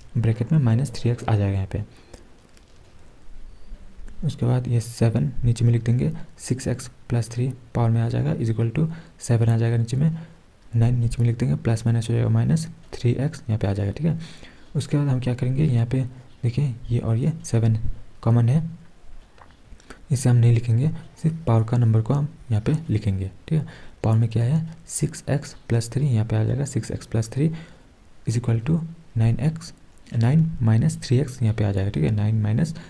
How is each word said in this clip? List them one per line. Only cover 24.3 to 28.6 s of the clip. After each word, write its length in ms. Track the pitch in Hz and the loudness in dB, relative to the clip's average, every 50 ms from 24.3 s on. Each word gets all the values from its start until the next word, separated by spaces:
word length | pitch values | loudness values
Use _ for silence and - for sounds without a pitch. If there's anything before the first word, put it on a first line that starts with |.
| 110 117 117 | 2 0 2
है, 340 | 120 147 160 165 160 - - - - | 2 2 0 0 -2 -8 -14 -14 -10
सिक्स 360 | - - 147 - - - - - | -6 -4 -4 -4 -4 -6 -4 -2
एक्स 260 | 123 151 - - - - - - | -2 -2 -2 -6 -16 -12 -4 -2
प्लस 220 | 113 117 113 - | 0 0 0 0
थ्री 160 | - 127 143 147 | -2 0 0 2
यहाँ 180 | 120 110 110 | 2 2 0
पे 100 | 113 113 | 0 0
आ 80 | 110 110 | 0 0
जाएगा, 220 | 110 113 127 143 | 0 0 -2 -2
six 260 | - - 113 110 - | -2 -4 -4 -4 -4
x 140 | - - - - | -8 -8 -8 -4
plus 220 | - 113 110 110 | -2 -2 -2 -2
three 200 | - 131 147 160 160 165 - - - - - - - - - - - - - - | -2 0 0 0 0 -4 -12 -16 -20 -20 -20 -20 -20 -20 -20 -20 -20 -12 -4 -2
is 100 | 110 123 | -2 -2
equal 220 | - - 117 113 | 0 0 0 0